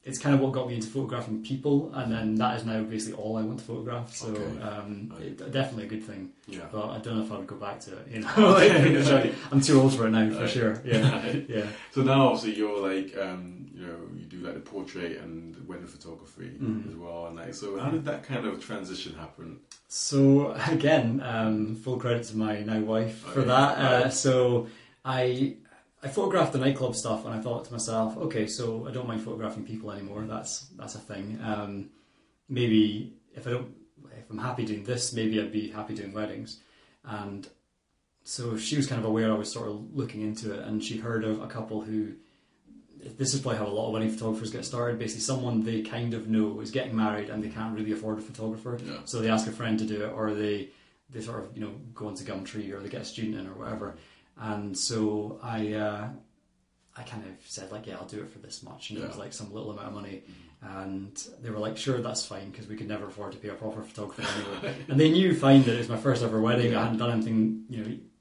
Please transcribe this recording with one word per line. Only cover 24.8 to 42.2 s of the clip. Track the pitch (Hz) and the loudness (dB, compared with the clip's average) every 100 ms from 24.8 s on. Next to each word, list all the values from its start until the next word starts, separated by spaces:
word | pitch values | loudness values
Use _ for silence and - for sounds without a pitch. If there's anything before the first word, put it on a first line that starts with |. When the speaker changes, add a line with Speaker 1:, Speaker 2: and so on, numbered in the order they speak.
| - _ 131 | -20 _ -4
Speaker 1:
I | 127 127 127 135 - - - _ _ | 0 2 2 0 -2 -18 -20 _ _
I | 139 | -6
photographed | - 190 190 156 | 0 2 4 4
the | 135 | 4
nightclub | 135 135 127 113 | 2 2 -2 -2
stuff | 117 107 113 | -2 -2 -2
and | |
I | 113 | -6
thought | 117 117 - | -4 -6 -6
to | |
myself, | 117 117 113 110 - | -6 -2 0 0 -2
"Okay, | 160 117 107 | -2 0 -2
so | - 117 113 - | -2 -4 -4 -6
I | |
don't | 127 123 | -6 -4
mind | 110 | -6
photographing | 110 110 110 110 98 | -6 -6 -6 -6 -8
people | 110 107 | -8 -8
anymore. | 101 98 101 110 | -10 -10 -8 -6
That's, | 113 127 - - - | -8 -6 -10 -10 -16
that's | 110 104 | -14 -14
a | |
thing. | - 101 101 110 | -12 -10 -8 -6
Um, | 113 104 101 101 95 _ _ _ _ _ _ | -4 -4 -4 -8 -10 _ _ _ _ _ _
maybe | 123 120 110 107 107 139 - _ - | 2 6 8 6 2 -8 -12 _ -12
if | 123 | -4
I | |
don't, | 120 123 - - _ - 113 | -4 -6 -14 -20 _ -20 -20
if | - | -14
I'm | 107 | -8
happy | 123 123 110 | -6 -4 -4
doing | 104 101 | -4 -4
this, | 120 - | -4 -2
maybe | 117 110 107 | 0 2 2
I'd | 107 | 0
be | 107 104 | -4 -4
happy | 107 107 107 | -8 -8 -8
doing | 98 | -8
weddings." | 107 104 95 110 - _ _ _ _ | -6 -6 -8 -12 -16 _ _ _ _
And | - 107 101 101 95 _ _ _ _ _ _ _ | -12 -10 -8 -10 -14 _ _ _ _ _ _ _
so | - - 120 110 | -12 -6 -4 -4
she | - 147 | 0 0
was | - | 0
kind | 117 | 0
of | 110 | 2
aware | 110 110 | 2 4
I | 107 | 2
was | 104 | -2
sort | 113 107 | -6 -6
of | 104 110 147 | -8 -6 -6
looking | 110 107 | -4 -4
into | 107 107 110 | -4 -4 -6
it, | 101 - | -8 -4
and | 107 | -4
she'd | - 113 | -4 -6
heard | 113 113 | -2 -2
of | 110 107 | 0 -2
a | - | -4
couple | 117 110 107 | -8 -6 -6
who, | 107 107 107 - | -2 -2 -2 -8